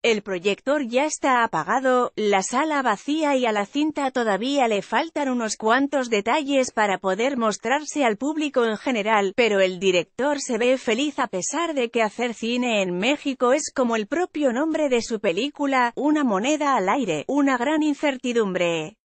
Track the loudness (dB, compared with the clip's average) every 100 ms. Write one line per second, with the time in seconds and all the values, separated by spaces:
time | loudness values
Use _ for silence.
0 | 2 0 -2 -2 -2 -2 0 -2 0 0
1 | 0 0 2 2 2 -2 0 0 2 2
2 | 0 0 0 2 0 -2 0 0 0 -2
3 | -2 -2 0 2 0 0 -2 -2 -2 -2
4 | -2 0 0 0 0 2 2 0 0 -2
5 | -2 -4 -2 -2 -4 -2 0 2 2 -2
6 | 0 -2 0 -2 0 0 0 0 0 0
7 | -2 0 -2 0 -2 -2 -2 -2 -2 0
8 | 0 0 -4 -2 -2 0 0 -2 -2 -2
9 | 2 2 2 2 2 4 2 2 2 2
10 | 0 -4 -2 -2 -2 0 2 2 0 0
11 | 0 -2 -4 -4 -4 -4 -2 -2 -2 0
12 | 0 0 -6 -4 -4 -2 0 0 0 0
13 | 0 0 -4 0 2 2 0 -2 0 0
14 | -2 -2 -2 0 0 0 -2 0 0 0
15 | -2 -2 -2 -2 -4 -2 0 2 0 0
16 | 0 2 2 0 0 0 2 2 2 0
17 | 0 -2 -2 0 2 2 0 0 0 0
18 | -2 -2 -2 0 0 0 0 0 -6 -12